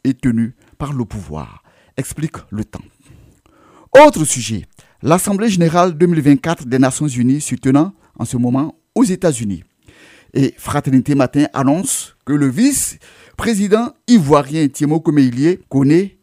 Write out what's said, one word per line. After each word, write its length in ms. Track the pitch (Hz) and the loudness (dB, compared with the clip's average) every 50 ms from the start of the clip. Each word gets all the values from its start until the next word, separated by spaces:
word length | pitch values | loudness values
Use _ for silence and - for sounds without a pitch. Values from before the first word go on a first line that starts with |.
| - | -4
et 100 | 135 131 | -4 -4
tenue 400 | - - 127 113 113 117 110 - _ _ _ _ _ | -2 -2 -2 0 0 -2 -4 -6 _ _ _ _ _
par 140 | 147 139 | -10 -8
le 120 | 147 127 117 | -6 -6 -8
pouvoir », 600 | 95 - 107 90 78 76 76 67 52 50 - _ _ _ _ _ _ _ | -8 -8 -12 -12 -10 -12 -12 -12 -14 -18 -20 _ _ _ _ _ _ _
explique 400 | - 135 - - - 151 156 - - - _ | -10 -10 -10 -8 -8 -8 -8 -8 -12 -16 _
Le 140 | 98 104 107 | -10 -10 -10
Temps. 200 | - - - - - _ _ _ _ - - - _ _ _ _ _ _ _ _ _ _ _ _ _ - 180 202 | -10 -12 -18 -20 -20 _ _ _ _ -20 -20 -20 _ _ _ _ _ _ _ _ _ _ _ _ _ 8 8 8
Autre 180 | 196 - 170 156 | 8 6 2 -2
sujet, 420 | - - 127 110 107 113 95 - - _ - _ _ _ _ | -2 -4 -6 -6 -6 -8 -8 -8 -12 _ -20 _ _ _ _
l'Assemblée 460 | - 117 160 180 - 202 202 190 220 233 | -2 0 0 0 0 -2 -2 0 0 0
générale 500 | 196 175 170 165 160 175 180 185 165 147 | 2 2 0 2 2 2 2 0 2 0
deux 80 | 180 | 0
mille 140 | 175 170 156 | 2 2 2
vingt-quatre 440 | 131 147 143 131 - 160 170 - 147 | 4 2 2 2 2 -4 -6 -6 -6
des 120 | 120 127 127 | -4 0 2
Nations 300 | 135 131 - - 151 147 | 2 2 0 -2 -4 -4
unies 320 | 123 123 120 127 131 147 | -2 -2 0 0 0 -2
se 160 | - - 131 | -2 -6 -8
tenant 360 | 113 - 131 131 143 160 196 - _ _ _ _ | -4 -2 0 2 2 0 0 -4 _ _ _ _
en 80 | - 120 | -10 -8
ce 120 | - - | -6 -4
moment 400 | 127 127 123 123 131 143 330 - _ _ _ _ | -2 -2 0 0 -2 -4 -6 -8 _ _ _ _
aux 80 | - | 0
États-Unis. 640 | 254 185 185 185 - 170 139 113 117 101 95 78 - _ _ _ _ - _ _ - - - _ _ _ | 0 0 0 0 0 -2 -2 -2 -4 -6 -6 -8 -10 _ _ _ _ -20 _ _ -20 -20 -20 _ _ _
Et 220 | - - 135 117 - | -2 -2 -2 -2 -2
Fraternité 600 | - - - - 123 - 139 131 131 - - 147 | -8 -12 -6 -6 -4 -2 2 2 2 2 2 0
Matin 300 | 139 127 120 - 147 147 - | 0 0 0 0 -2 -2 -2
annonce 640 | - - 131 135 143 175 196 - - - - - _ _ _ | -2 -2 -2 0 -2 -2 -4 -6 -6 -8 -8 -14 _ _ _
que 100 | - 147 | -4 -2
le 140 | 147 143 135 | 0 0 -2
vice-président 1500 | 123 165 240 285 269 - - - - - _ - - - - - _ - - 233 233 196 202 196 202 220 240 247 - _ _ | 0 0 0 0 0 -2 -6 -8 -10 -16 _ -20 -20 -20 -20 -20 _ -6 -4 -2 -2 -2 0 0 0 0 0 -4 -8 _ _
ivoirien 640 | - 240 220 151 135 151 143 143 131 147 160 151 135 | 4 4 4 6 4 2 2 2 0 -2 -2 -2 -2
Thiemo 320 | - - 147 156 156 165 | -2 -2 -2 -2 -2 0
Komeïlie 580 | 156 170 151 147 135 127 120 123 143 165 185 - - _ | 0 0 2 2 2 2 2 0 0 0 0 -2 -6 _
Kone, 420 | - 135 139 139 151 175 202 196 - _ | -2 0 2 4 4 2 2 -2 -8 _